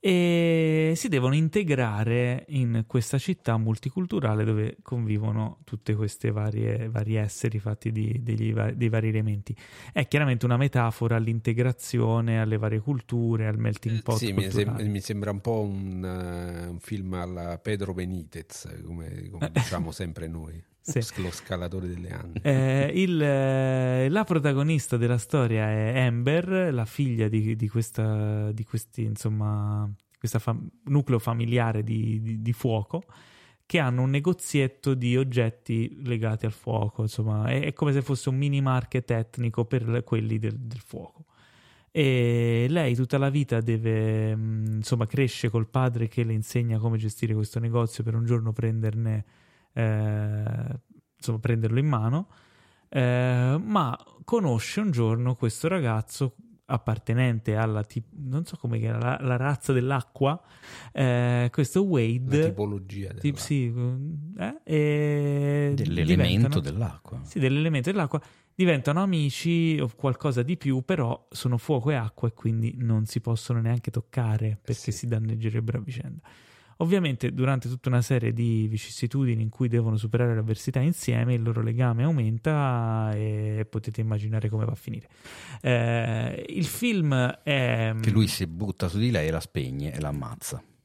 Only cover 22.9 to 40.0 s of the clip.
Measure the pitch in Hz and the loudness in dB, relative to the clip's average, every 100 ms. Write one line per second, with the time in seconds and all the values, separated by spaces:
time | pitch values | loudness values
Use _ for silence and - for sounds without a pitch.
22.9 | 180 190 170 147 139 135 135 131 131 127 | 2 2 2 2 2 2 2 2 2 2
23.9 | 127 131 185 214 165 143 135 143 160 - | 2 2 2 2 2 4 2 2 2 2
24.9 | 120 117 123 - 151 120 110 107 107 110 | 0 2 2 2 2 2 2 2 2 0
25.9 | 127 127 117 123 160 180 185 180 127 110 | 2 2 2 2 2 2 0 2 0 -2
26.9 | - 139 117 107 110 107 113 107 117 113 | -2 0 2 2 2 0 0 0 0 -2
27.9 | - 110 107 107 107 107 107 110 113 - | -2 0 0 0 0 -2 -4 -4 -6 -8
28.9 | - 110 107 110 107 107 107 104 104 104 | -6 -4 -2 -2 0 0 0 -2 -2 -4
29.9 | 101 _ _ 113 113 117 117 - _ - | -8 _ _ -4 -2 -2 -4 -6 _ 0
30.9 | 139 135 120 113 117 117 120 117 110 107 | 0 2 0 0 -2 0 2 2 0 -2
31.9 | 110 110 110 113 113 113 120 131 110 104 | -2 0 -2 -4 -4 -2 0 0 0 -2
32.9 | 165 - - - - - _ _ 175 135 | -8 -10 -20 -20 -20 -20 _ _ 0 2
33.9 | 123 131 139 147 185 - 147 131 - - | 2 2 2 0 -2 0 0 0 0 -2
34.9 | 135 120 123 135 123 113 110 - 117 113 | 0 2 2 2 2 0 -2 -4 -2 -2
35.9 | - 131 120 113 110 113 104 - 113 107 | -4 -4 -2 -2 -2 -4 -4 -4 0 -2
36.9 | - 110 - 110 107 110 131 151 143 147 | -2 -4 0 0 0 0 0 -2 0 0
37.9 | 139 131 131 - 131 143 139 135 127 120 | 2 0 -2 -2 0 0 2 2 0 0
38.9 | 127 - 117 113 - 120 - 117 131 113 | -4 0 -2 -2 -4 -4 -2 0 0 0
39.9 | 117 | -2